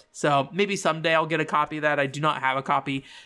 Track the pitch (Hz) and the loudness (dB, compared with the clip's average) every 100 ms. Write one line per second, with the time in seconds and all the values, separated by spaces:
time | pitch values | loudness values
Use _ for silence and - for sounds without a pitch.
0 | _ - 156 143 135 165 202 202 175 160 | _ -2 2 2 0 0 0 0 0 0
1 | 160 160 160 156 156 151 151 156 151 143 | 2 2 2 -2 0 0 0 0 0 0
2 | 139 139 151 147 131 135 135 143 139 135 | -2 0 -2 0 0 -2 0 -2 -2 -8
3 | - - | -8 -20